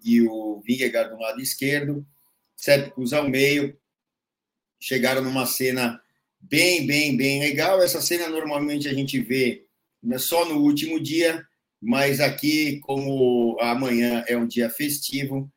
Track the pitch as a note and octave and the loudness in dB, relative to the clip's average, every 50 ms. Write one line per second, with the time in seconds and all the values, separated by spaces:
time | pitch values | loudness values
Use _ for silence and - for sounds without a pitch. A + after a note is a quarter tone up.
0 | - A#2 A#2 A#2 A#2 A2+ A2 A2 A2 A2 G#2 G2+ G2 A2+ B2+ B2+ C3 A#2+ A2+ A#2 | 0 4 4 6 6 4 2 -2 -6 -6 -8 -6 -4 -4 -2 0 -2 0 0 0
1 | A2+ A2 A2 A2 A2+ A2+ A2 B2 C3 - - - C3+ C#3 D3 D3 C#3+ C#3+ C#3+ C#3+ | -2 -2 -4 -8 -8 -8 -8 -6 -8 -8 -6 -4 -2 -2 -2 -2 -2 -4 -6 -6
2 | C#3+ - _ _ _ _ _ _ _ _ _ - - - C#3+ C#3 C#3+ - - B2+ | -10 -14 _ _ _ _ _ _ _ _ _ -6 2 4 4 4 4 -2 -8 -6
3 | B2+ A#2+ C#3 D3+ D3 C#3 B2+ C3+ C#3 C#3+ D3 D3 C#3+ C#3+ - _ _ _ _ _ | -6 -2 -2 -2 0 0 2 2 2 2 2 0 -2 -4 -6 _ _ _ _ _
4 | _ _ _ _ _ _ _ _ _ _ _ _ _ _ _ _ - - C3+ B2+ | _ _ _ _ _ _ _ _ _ _ _ _ _ _ _ _ -8 -4 -2 0
5 | A#2+ B2+ C3 C3 C3 C3 C3+ C3 B2 A#2 - - C3+ B2+ B2+ B2+ B2 A#2+ A#2 - | 2 2 2 0 0 0 -2 -2 -2 -2 -2 0 0 0 0 0 0 -2 -4 -6
6 | _ _ _ _ _ _ _ _ - F#2+ C#3 D#3 E3+ F3+ F3+ E3 C#3 C3+ C#3+ D3 | _ _ _ _ _ _ _ _ -8 0 2 4 4 4 4 2 2 2 2 2
7 | D3+ D3 C3+ A#2 C3+ C#3 C#3 C#3 D3 D3 C#3 C#3+ D#3 F3+ F#3+ F#3+ F3+ E3+ E3+ E3 | 2 2 2 2 2 2 0 0 0 0 0 0 2 2 4 4 4 2 2 0
8 | - - F3 E3+ E3+ D#3+ D#3+ D#3 D#3 D3+ D3 C#3+ D3 D3 D3 C#3+ C#3+ D3 C#3 C3+ | -2 -2 -2 -2 -2 -4 -4 -4 -4 -4 -2 -2 -2 -2 -2 -4 -4 -4 -2 -2
9 | C#3 C3+ - C3 A2 A2 B2+ C3 B2+ A#2+ - - - _ _ _ _ _ _ _ | -2 -2 -2 -4 -4 -2 0 0 0 0 -2 -4 -10 _ _ _ _ _ _ _
10 | - A#2 B2+ B2+ - - E3 E3+ E3+ E3 D#3 D3 D3 D3 C#3+ C#3+ D#3 D#3+ D#3+ D#3 | -6 -6 -4 -4 -4 0 0 0 0 2 2 2 4 4 4 2 0 -2 -4 -4
11 | C#3 C#3 D#3 E3 E3+ E3 D#3+ E3 - _ _ _ _ _ _ _ G#2 A2+ B2+ C3+ | -4 -2 0 0 2 0 0 -2 -8 _ _ _ _ _ _ _ -4 -2 0 2
12 | C#3 C#3+ C#3 - D3 C3+ C#3 - - D3+ D#3 D#3 D3+ D3 D3 C#3+ - - C#3 C#3 | 2 2 2 2 0 0 0 0 0 0 2 2 0 0 -2 -6 -6 -6 -4 -4
13 | C#3 C#3 C#3 C3+ B2+ B2 B2 A#2+ A#2 A#2 A#2 A#2 A#2+ A#2+ A#2+ B2+ C3+ B2+ A#2+ A#2 | -2 -2 0 2 4 4 4 4 2 0 0 0 0 0 0 0 0 0 2 2
14 | A#2+ A#2+ A#2+ A#2 A#2 A#2+ A#2+ A#2+ A#2 A#2 - A#2+ A#2+ A2+ - - D3 D3 C#3+ - | 2 2 0 -2 -2 -2 -2 -2 -2 -2 0 -2 -2 -2 -2 -4 -4 -4 -4 -6
15 | - - C#3 C#3 C#3+ C#3 C3+ C3+ C#3 C#3 - | -6 -6 -4 -4 -4 -4 -4 -6 -6 -8 -12